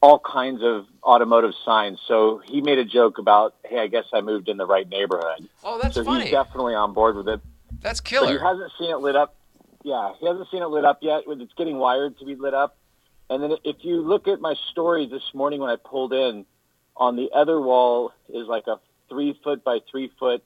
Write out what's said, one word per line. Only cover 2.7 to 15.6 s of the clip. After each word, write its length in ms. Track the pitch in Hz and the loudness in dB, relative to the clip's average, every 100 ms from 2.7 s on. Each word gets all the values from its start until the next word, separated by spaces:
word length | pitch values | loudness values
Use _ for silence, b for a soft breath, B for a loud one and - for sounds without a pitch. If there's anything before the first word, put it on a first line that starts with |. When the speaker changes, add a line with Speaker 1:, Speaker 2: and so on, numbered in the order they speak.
| 135 | 0
Speaker 1:
a 60 | |
joke 340 | 120 117 117 - | 2 4 4 2
about, 360 | 107 104 110 _ | 4 6 4 _
"Hey, 160 | - 120 | -8 -4
I 60 | 107 | -2
guess 180 | 117 110 | -4 -2
I 80 | 113 | -4
moved 260 | 104 107 95 | -2 -4 -4
in 80 | 101 | -6
the 100 | 92 | 0
right 220 | 95 95 | 0 0
neighborhood." 600 | 98 101 90 85 80 - _ | -4 -2 -2 -4 -6 -12 _
Speaker 2:
Oh, 160 | 196 226 | -10 -4
that's 140 | 247 | -4
Speaker 1:
So 100 | - | -2
Speaker 2:
funny. 180 | 113 254 | -2 -2
Speaker 1:
he's 60 | - | 0
definitely 420 | 143 135 131 123 | 0 0 -4 -4
on 180 | 110 104 | -2 -2
board 220 | 101 113 101 | 2 2 2
with 120 | 98 | -4
it. 120 | 110 - - _ - | -6 -8 -20 _ -10
Speaker 2:
That's 200 | 202 226 | -8 -8
Speaker 1:
But 80 | - | -4
Speaker 2:
killer. 240 | 247 254 | 0 0
Speaker 1:
he 60 | - | 0
hasn't 280 | 170 185 175 - | -2 -2 -6 -10
seen 120 | 170 | -6
it 80 | 156 | -4
lit 160 | 139 139 | 0 2
up. 180 | 147 _ _ _ _ _ | 0 _ _ _ _ _
Yeah, 300 | 147 131 101 - | -8 -4 -6 -6
he 80 | 165 | -4
hasn't 220 | 180 180 | -4 -6
seen 120 | 185 | -8
it 60 | 170 | -4
lit 160 | 151 | 0
up 140 | 147 143 | 0 0
yet. 200 | 160 151 143 | -2 -4 -4
It's 260 | 143 120 | -12 -12
getting 240 | - 165 139 | -8 -6 0
wired 400 | 127 131 143 127 | 0 0 -2 -8
to 60 | |
be 100 | 139 | -16
lit 200 | 135 135 | -8 -4
up. 220 | 135 143 _ _ _ _ _ _ | -2 -2 _ _ _ _ _ _
And 120 | 131 | -6
then 140 | 147 156 | -4 -4
if 120 | - 147 | -6 -8
you 160 | 165 170 | -4 -4
look 260 | 160 196 190 | 0 -2 0
at 120 | 202 | -2
my 140 | 160 143 - | -2 -6 -8
story 360 | - 165 170 139 | -4 0 0 -2
this 160 | 131 - | -8 -12
morning 260 | 139 139 147 | -4 -4 -2